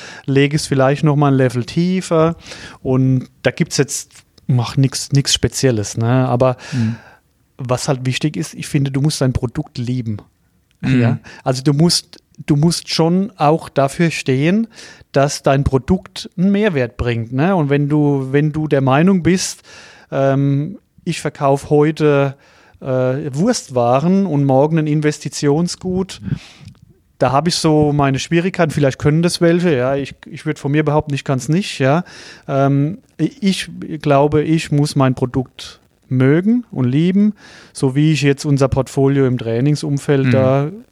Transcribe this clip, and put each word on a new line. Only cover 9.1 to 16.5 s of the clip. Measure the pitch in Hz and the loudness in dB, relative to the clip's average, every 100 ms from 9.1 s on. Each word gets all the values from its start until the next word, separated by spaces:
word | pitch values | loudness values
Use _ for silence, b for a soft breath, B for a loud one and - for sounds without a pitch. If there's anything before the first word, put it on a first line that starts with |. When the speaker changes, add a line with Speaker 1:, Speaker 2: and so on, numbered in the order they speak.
| - | 0
Speaker 1:
dein | 131 | 0
Produkt | 120 123 - - - | 0 -4 -6 -10 -8
lieben. | 120 127 113 104 - _ _ _ _ _ | -6 -4 -6 -8 -12 _ _ _ _ _
Speaker 2:
Mhm. | 127 131 | 0 2
Speaker 1:
Ja? | 117 117 B B | 2 0 B B
Also | - 127 | -4 -2
du | 135 | 0
musst, | 143 170 - - - _ - - | 2 2 2 -4 -18 _ -12 -2
du | 147 | 0
musst | 160 156 - | 2 0 -4
schon | - 160 180 196 - | 0 2 0 -2 0
auch | 147 160 - | 0 0 -2
dafür | - 135 - 170 | -2 -2 0 -2
stehen, | - - 131 151 208 226 B B B _ | -2 -2 0 2 0 -2 B B B _
dass | - 139 - | 0 0 0
dein | - 135 | 0 2
Produkt | 139 135 - 185 - - - - | 2 -2 0 -2 -2 -16 -12 -2
einen | 185 | 0